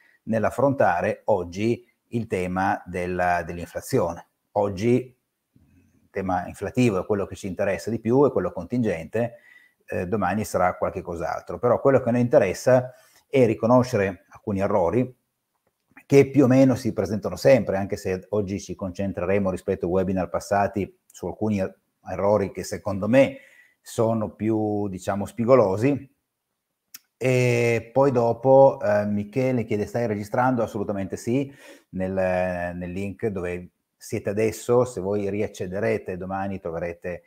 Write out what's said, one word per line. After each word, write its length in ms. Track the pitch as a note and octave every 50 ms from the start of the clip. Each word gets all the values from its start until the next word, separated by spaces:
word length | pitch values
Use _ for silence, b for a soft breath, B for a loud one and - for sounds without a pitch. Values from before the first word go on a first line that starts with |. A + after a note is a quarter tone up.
| b b b b _
nell'affrontare 1000 | - A2+ A2 G#2 F#2+ - - C3 - C3 - A#2 F#2+ F2 F2 F#2 G#2 G#2 - _
oggi 640 | - G#2+ F#2 F2 E2+ E2 F#2+ G#2+ A#2 A#2 A2 - _ _ _ _ _
il 180 | A2+ A#2+ G#2+
tema 560 | - G#2+ F#2 F2+ F2+ F2+ F#2 F#2+ G2 G#2 - -
della, 560 | F#2 F2 F#2 F2+ F2+ F2+ F2+ F2+ F2 F2 F2 E2
dell'inflazione. 840 | D#2+ F2 F2 E2 - - F2 - - C3+ A#2+ F#2+ E2 F2 E2 - _ _ _ _ _ -
Oggi 640 | G#2 G2+ G2+ F#2 F2 G#2+ A#2+ B2 B2+ B2+ - _ _ _ _ _ _ _ _ _
il 560 | _ _ _ _ _ _ _ _ _ _ _
tema 340 | - G2 F#2+ F#2+ F2+ F2+ F2+
inflativo 540 | F#2+ F#2+ - G2+ F#2+ - B2+ B2 A#2 G2 F#2
è 60 | E2
quello 200 | - G#2+ G2 F#2+
che 100 | - F2+
ci 120 | - -
interessa 420 | G2 F2+ - G2 - - E2+ - G#2
di 100 | A#2 G#2+
più, 280 | - A2 B2 C3+ D3
è 40 | B2 -
quello 180 | G2 F#2 F2+
contingente, 840 | - F#2 E2+ - A#2 B2+ A#2 G#2+ F2 E2 E2 D#2 - A2 A#2+ B B B B B B B B B B _ _
eh, 220 | - - G2 F#2
domani 360 | E2+ A2+ G#2+ F#2 F2 F#2+ G#2+ G#2+
sarà 320 | - - F#2 F2+ F2+ -
qualche 260 | - - C3 - F#2
cos'altro. 560 | - F#2 E2+ E2 E2 - - - - - F2
Però 220 | F2 - B2 A2 -
quello 220 | - C#3 C3+ A#2+
che 80 | - A#2
a 20 |
noi 100 | A#2+ B2
interessa 720 | A#2+ A#2+ D#3 C#3 G#2+ F#2 E2+ - - C3 B2+ B2+ B2+ B2+ B B B B B B B
è 180 | _ - C3+ B2
riconoscere 800 | A2 A2 - A#2 A2+ B2+ B2+ A#2+ - - G#2 G2 G2 F#2 - _ _
alcuni 300 | - - - A2 G2+ F#2+
errori 600 | G2 G2 G#2 G2+ F2 E2 F#2+ B2 B2+ B2+ - _ _ _ _ _ _ _ _ _ _ _ _ _ _ _ _ - - -
che 180 | C#3 C#3 C3+ C3+
più 140 | - C#3 C3+
o 40 |
meno 280 | A#2+ C3 C3 C3+ C3 B2
si 160 | - - A2+
presentano 460 | - - F#2+ E2+ A2 G2+ - G2 F2+
sempre, 400 | - - C3+ C3+ A#2 F#2+ - F#2
anche 180 | F#2+ G2+ F#2 G#2
se 300 | G2+ - G2 F#2 F#2 - -
oggi 280 | G#2 G#2+ G2+ F2+ G2+ F#2
ci 160 | - - F2
concentreremo 720 | - G2+ F#2 F2 - G2 G2 F2 G2+ F2 F2 G2 G#2 G2 F#2+
rispetto 360 | F#2 F2 - - F#2+ F#2 -
ai 80 | E2+ F2+
webinar 340 | F#2+ F#2 F#2 G2 F#2 F2+
passati 720 | - - F2+ - - G2+ G2+ G2+ F#2+ - G#2 F#2 - - _ _
su 200 | _ - - -
alcuni 340 | F2 - - G#2+ G#2+ G#2 F#2+
er-, 140 | F#2+ - - _ _ _ _ _ -
errori 460 | - F#2 F2 G2 G2+ G#2+ G2+ G2 F#2+
che 140 | - F#2 F2+
secondo 420 | - G2+ F#2 - G#2 G2 F#2+ G2+
me 300 | G#2+ A#2+ - B2+ - B B B B B B B B B B
sono 520 | _ - - - A2+ A2+ A2+ A2+ G#2+ G2+
più, 580 | - - G#2 A2 A2 G#2+ G#2+ G#2+ G#2 G#2 G#2 G2+
diciamo, 360 | F#2 F#2 - G2+ G2 G2+ G2+
spigolosi. 880 | G2+ - - A#2 A2+ C3 B2+ A2 F#2+ F#2+ G2+ A#2+ C#3+ C#3+ - - - _ _ _ _ _ _ _ _ _ _ _ _ _ _ _ _ - - _ _ _
E 720 | - B2 C3 B2+ B2+ B2+ B2 A#2+ A#2+ A#2+ A#2+ A#2 A2+ A2+ - -
poi 180 | C3 C3+ C#3+
dopo, 720 | B2 B2 A#2 A#2 A2+ - - C3+ C3+ C3+ C3+ C3+ - -
eh, 240 | F#2 G#2 G#2 G#2 G#2
Michele 580 | G#2 G#2 G2+ G2+ G#2 - C3 B2+ C3 B2+ A#2+ G#2+
chiede: 220 | - A2 G#2 G2+
"Stai 200 | - - A#2+ A#2+
registrando?" 580 | A2+ G#2+ G#2 G#2 G#2 - B2 B2 C3 C3 A2+ A2
Assolutamente 520 | G2+ - G#2+ G2+ G2+ G#2 G2 F#2+ F2+ G2+
sì, 340 | - - A#2 A#2+ C#3 C#3 C3+ B B B B B B B _
nel, 200 | - F#2 F#2+ F#2+
nel 800 | F#2+ F#2 F#2 F#2 F#2 F2+ F#2 F#2 F2+ F2 F2 F2 F2 F2+ F2+ F2
link 360 | F2 G2 G2+ G2+ F#2 - -
dove 420 | A2+ F#2+ F#2 F2 F2 F2 F2+ F2+ F2 _ _ _ _ _
siete 340 | _ - - A2+ G#2 - A2
adesso, 520 | G2+ G#2+ A2+ A2 A2 - - - A#2+ B2+ B2
se 160 | B2 - F#2
voi 300 | F2 G2 G#2 G#2 G2 G2
riaccederete 880 | G2 G#2 G#2+ G2 - - G#2 F2+ F#2 G2+ A2 A2+ A2 G2 - G2+ F#2
domani 420 | F2 F#2 F#2 F#2+ F#2+ G2 G2+ G2 F#2
troverete 640 | - F2 E2 E2 F2 E2+ E2+ - - F2+ F2 E2 b